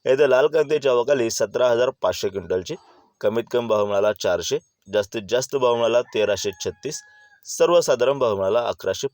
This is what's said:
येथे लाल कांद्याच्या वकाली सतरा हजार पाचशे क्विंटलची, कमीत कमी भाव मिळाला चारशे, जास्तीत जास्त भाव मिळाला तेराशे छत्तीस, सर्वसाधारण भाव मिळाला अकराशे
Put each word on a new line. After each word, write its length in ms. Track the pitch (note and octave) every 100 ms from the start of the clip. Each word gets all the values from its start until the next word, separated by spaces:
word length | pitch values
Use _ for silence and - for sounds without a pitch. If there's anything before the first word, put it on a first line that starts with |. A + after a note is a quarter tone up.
येथे 260 | B2 C3+ C#3
लाल 160 | B2+ D3
कांद्याच्या 460 | D#3 C#3+ D3+ C3+
वकाली 380 | B2 A#2+ C#3 A2+
सतरा 380 | - G#2 A#2+ B2
हजार 220 | A#2 B2 -
पाचशे 260 | F2+ - G2+
क्विंटलची, 460 | F#2+ F2 F#2 F2+ F3 _ _ _ -
कमीत 240 | G2+ A#2 -
कमी 160 | A#2+ A#2
भाव 200 | G#2+ G#2
मिळाला 260 | G2+ G#2
चारशे, 460 | G#2 G2 F2 E2+ D3 - _ G2
जास्तीत 300 | G#2 G#2 A#2 F#2+
जास्त 280 | A#2+ - C#3
भाव 180 | B2
मिळाला 260 | A#2 A#2 A#2+ -
तेराशे 360 | A2+ G#2 G2 G2+ -
छत्तीस, 380 | F#2+ - C#3 - - _ _ _ -
सर्वसाधारण 720 | - E3 F3 D#3+ B2 B2 C#3
भाव 180 | A#2+ G2
मिळाला 240 | F#2+ A#2 A2
अकराशे 400 | F#2 F#2+ F#2+ -